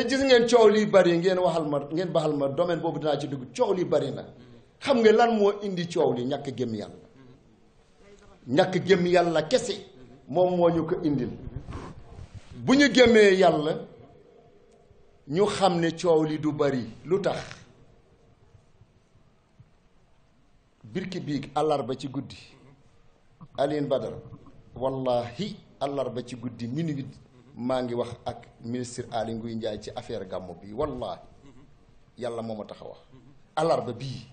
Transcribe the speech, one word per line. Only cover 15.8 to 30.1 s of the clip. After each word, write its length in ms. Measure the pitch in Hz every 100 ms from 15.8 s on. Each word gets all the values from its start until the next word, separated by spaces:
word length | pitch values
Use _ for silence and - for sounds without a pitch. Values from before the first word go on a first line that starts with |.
| 165 165
coow 280 | 180 160 156
li 120 | 151
du 140 | 151
bari. 320 | 143 143 127 107 - 135
Lu 160 | 196
tax? 160 | 180 - - - - _ - _ _ _ _ _ _ - _ _ _ _ _ _ _ _ _ _ - _ _ _ _ _ _ _ _ _ _ _
Birki 360 | 110 131 185 -
biig 300 | 135 143 - 151
àllarba 400 | 151 143 120 131
ci 100 | 139
guddi, 300 | 131 107 - - - - _ _ _ _ _ _ _ - -
Alioune 300 | 143 151 135
Badara, 300 | 131 - - - - - - - 117
wallahi 800 | 131 135 127 123 120 - 135 - - -
àllarba 420 | 143 139 127 117 120
ci 100 | 120
guddi 320 | 120 110 117
minuit 400 | 139 165 135 110 - - - - -
maa 260 | 123 127
ngi 100 | 123
wax 160 | 120 117 113 -
ak 220 | 117 - _
ministre 420 | 120 123 123 - 117
Aly 220 | 117 110
Ngouille 220 | 113 117 113
Ndiaye 260 | 110 104
ci 80 | - -
affaire 300 | -